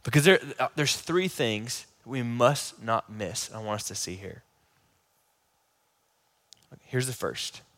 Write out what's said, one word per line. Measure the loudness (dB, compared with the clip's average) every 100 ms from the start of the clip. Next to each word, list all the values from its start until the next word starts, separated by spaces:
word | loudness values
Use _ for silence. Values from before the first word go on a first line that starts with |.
Because | 4 6
there, | 8 6 4 -2
uh, | -2
there's | 0 0
three | 0 0 0 0
things | 0 0 0 -4 -10 -12 _
we | -8 -4
must | -2 4 4 4 -4 -8
not | -2 -2 -2
miss | -6 -4 -4 -8
I | -8
want | -6 -6
us | -6
to |
see | -8 -8
here. | -8 -12 -14 _ _ _ _ _ _ _ _ _ _ _ _ _ _ _ _ _ _ _ _ _ -20 _ -20
Here's | -4 -2 -2
the |
first. | -4 -4 -4 -10 -12 -20